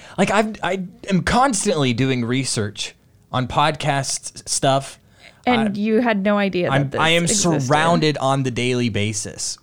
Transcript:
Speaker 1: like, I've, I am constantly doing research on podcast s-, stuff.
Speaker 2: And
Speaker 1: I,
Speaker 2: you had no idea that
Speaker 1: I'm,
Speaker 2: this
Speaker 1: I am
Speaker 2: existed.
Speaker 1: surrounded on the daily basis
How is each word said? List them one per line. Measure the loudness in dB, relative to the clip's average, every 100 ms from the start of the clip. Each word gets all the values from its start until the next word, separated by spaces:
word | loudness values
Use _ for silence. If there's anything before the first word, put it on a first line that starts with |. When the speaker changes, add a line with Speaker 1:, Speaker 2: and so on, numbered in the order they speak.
| -8 -2
Speaker 1:
like, | 2
I've, | 2 0 -4
I | -4 -4 -6 -12 -2
am | -2
constantly | 2 2 2 2 0 0 2
doing | 2 0 0 -2
research | -2 -2 -4 -4 -6 -12 -14 _ _ _
on | -4 -2
podcast | 2 0 0 -2 -2 -4 -6 -10 -16
s-, | -8
stuff. | -2 2 0 -2 -12 _ _ -20 -6 0
Speaker 2:
And | 2 0
Speaker 1:
I, | 0
Speaker 2:
you | 0 2
had | 2 0
no | 2 2
idea | 0 0 0
that |
Speaker 1:
I'm, | 0 0
Speaker 2:
this | 0
Speaker 1:
I | 2
am | 4
Speaker 2:
existed. | 2 0 2 0
Speaker 1:
surrounded | 2 2 4 2 2 0
on | 0 0
the | -2
daily | -2 -2 0 0
basis | 0 -2 -4 -8 -8 -10 -8